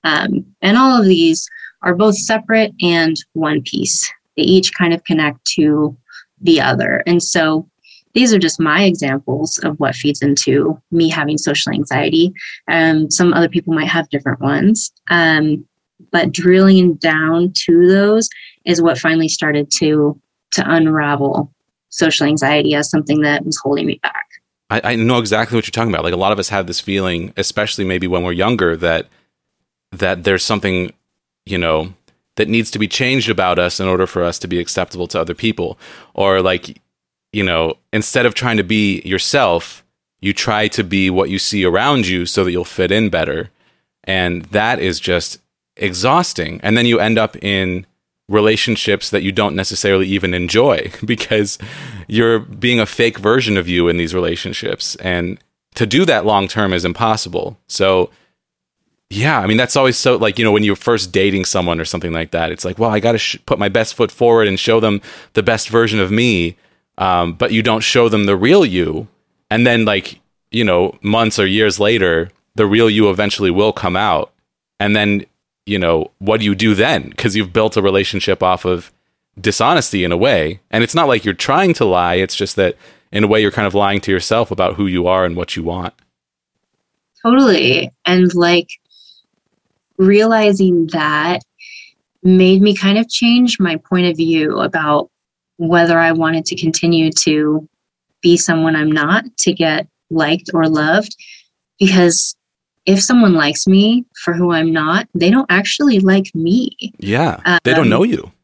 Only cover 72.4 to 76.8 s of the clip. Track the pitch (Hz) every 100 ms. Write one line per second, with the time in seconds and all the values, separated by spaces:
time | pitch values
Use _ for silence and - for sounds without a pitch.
72.4 | _ - 107 107 113 107 104 92 104 -
73.4 | 98 87 107 - 98 90 104 80 - _
74.4 | _ _ _ _ 104 104 104 101 - _
75.4 | _ _ - 101 87 82 78 _ 98 110
76.4 | 104 98 110 98